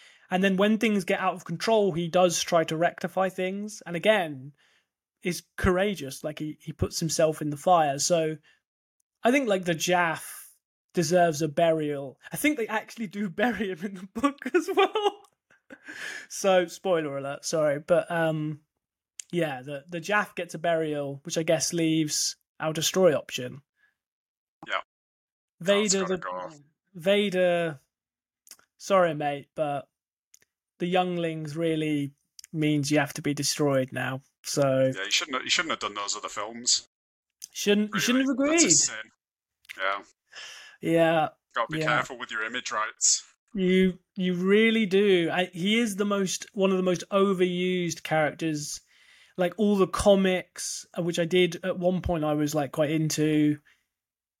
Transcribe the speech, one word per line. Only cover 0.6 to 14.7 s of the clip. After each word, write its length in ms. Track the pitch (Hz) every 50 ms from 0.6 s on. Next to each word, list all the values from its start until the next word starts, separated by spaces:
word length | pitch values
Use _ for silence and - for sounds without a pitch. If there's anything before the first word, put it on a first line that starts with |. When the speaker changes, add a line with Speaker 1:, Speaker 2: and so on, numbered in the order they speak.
| 202 208 220
Speaker 1:
things 280 | 208 240 220 208 202 170
get 160 | - 196 185
out 140 | 180 185 170
of 100 | 185 -
control, 460 | - 170 160 - 226 226 220 202 196 151
he 160 | 165 175 165
does 340 | 160 180 185 180 160 - -
try 220 | - 175 170 165
to 120 | - 160
rectify 520 | 156 170 165 - - - 175 - 185 190 190
things. 520 | 180 - 185 185 196 202 208 214 - - -
And 80 | 170 175
again, 560 | 170 170 208 220 208 175 156 147 131 131 143 143 _ _ _ _ _ _ _ _ _ _ _ _ _ -
is 220 | 185 175 - - _ _
courageous. 680 | - - 196 180 180 196 214 196 165 143 131 - - -
Like, 140 | 156 151 -
he, 180 | 156 156 151 -
he 120 | - 160 151
puts 260 | - 185 185 - -
himself 400 | 170 156 - - 165 156 156 -
in 80 | 156 151
the 60 | 147
fire. 420 | 143 - 190 180 170 156 143 139 143
So 380 | - - 175 165 160 156 156 151 _ _ _ _ _ _ _ _ _ _ _ _ _ _ _ _ -
I 80 | 226
think, 180 | 254 285 269 220
like, 160 | 196 190 180
the 100 | 175 170
Jaff 760 | 156 - 175 180 175 175 165 156 147 - - - - - - - _ _ _ _ _ _ _ -
deserves 480 | 185 165 147 175 180 175 170 156 143
a 80 | 160 151
burial. 720 | 143 - 156 165 160 160 151 147 147 139 143 131 117 _ - - -
I 40 |
think 220 | - - 302 294 -
they 80 | 226
actually 400 | 196 214 214 - - - - 233
do 240 | 180 - 202 214 196
<laughs> 0 |
bury 400 | 160 - 208 247 220 185 220 190
him 80 | 185 151 180
in 100 | 208 196
the 260 | 180 196 - - 226
book 300 | 277 285 277 - - 254 -
as 140 | 359 277 -